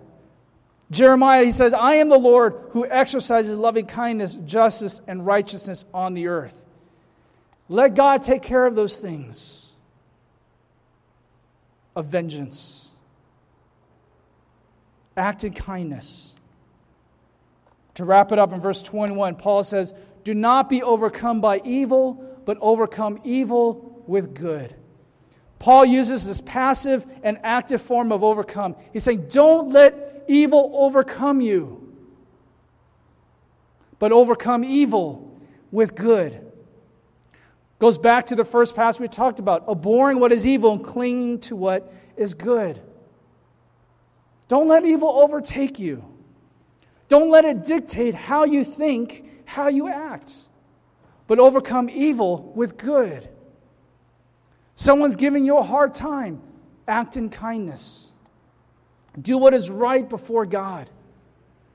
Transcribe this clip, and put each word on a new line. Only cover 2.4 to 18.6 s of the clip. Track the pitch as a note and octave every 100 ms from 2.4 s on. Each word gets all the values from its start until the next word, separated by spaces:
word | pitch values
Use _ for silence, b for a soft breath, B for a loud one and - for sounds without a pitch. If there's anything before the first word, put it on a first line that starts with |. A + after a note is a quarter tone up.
| A3+ - -
who | A#3 A#3+
exercises | B3+ C4 C4+ B3+ A#3 G#3+ G#3+
loving | A3+ A3 G#3+
kindness, | A3+ A#3 A3 G3 -
justice, | D#3 G3+ A3+ A3 G3+ - -
and | F#3 F3+
righteousness | G3+ G3+ G3 - F3+ -
on | F#3 F#3 F3+
the | F3
earth." | E3+ B2 - _ _ _ _ _ _ _ _ _ _ -
Let | F#3 C4+ F#3+
God | C#4 C#4
take | F#3+ C4
care | C4+ B3+ B3+
of | A3
those | G#3 -
things | G3 D#3+ B2 - - - - _ _ _ _ _ _ _ _ _ _ _ _ _ _ _ _ _ _ _ _ _ _ -
of | D3+
vengeance. | F3 E3+ D3 C3+ - - - - _ _ _ _ _ _ _ _ _ _ _ _ _ _ _ _ _ _ _ _ _ _ -
Act | F#3+ G#3 G#3+
in |
kindness. | - - F#3+ E3+ C3 - - - _ _ _ _ _ _ _ _ _ _ _ _ _ _ _ _ -
To | F3
wrap | G3 G3+
it | G#3+
up | G3
in |
verse | F#3